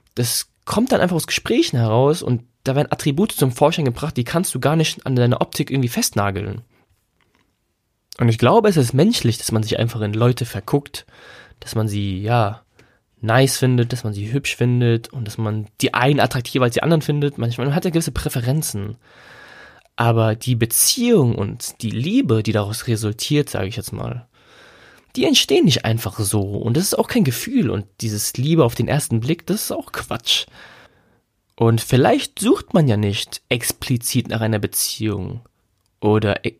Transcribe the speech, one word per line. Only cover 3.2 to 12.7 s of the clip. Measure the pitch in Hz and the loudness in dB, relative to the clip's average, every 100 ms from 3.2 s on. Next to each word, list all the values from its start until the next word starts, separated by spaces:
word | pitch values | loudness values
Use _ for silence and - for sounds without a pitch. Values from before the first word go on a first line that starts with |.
| 214 | 0
zum | - 135 | 2 0
Vorschein | 123 147 165 139 | 4 2 4 -2
gebracht, | 120 147 143 | -2 -4 -4
die | |
kannst | 120 165 190 131 | -2 -2 -4 -2
du | |
gar | 131 160 | 0 2
nicht | 156 - - | 0 -2 -2
an | 127 | 2
deiner | 120 123 | 2 2
Optik | - - 151 | -2 -4 -4
irgendwie | 135 123 | -2 -2
festnageln. | 160 233 - 101 98 101 101 - _ _ _ _ _ _ _ _ _ _ _ _ _ _ - | -2 -2 -2 -2 -4 -8 -10 -14 _ _ _ _ _ _ _ _ _ _ _ _ _ _ 0
Und | 120 | 2
ich | 110 | 4
glaube, | 120 208 214 | 4 6 4
es | 160 | 4
ist | 123 | 2
menschlich, | 131 190 240 120 110 | 4 2 2 0 -2
dass | - | -2
man | 110 | -2
sich | 107 - | -2 -2
einfach | 117 117 | -2 -2
in | 107 | -4
Leute | 107 120 123 120 | 2 2 2 -4
verguckt, | 101 - 143 - - - - - - - _ | -8 -2 -2 -2 -12 -18 -20 -20 -20 -20 _
dass | - 113 | -8 -4
man | 110 | -2
sie, | 104 101 95 | -2 -4 -4
ja, | 104 120 104 110 _ | 0 0 0 -4 _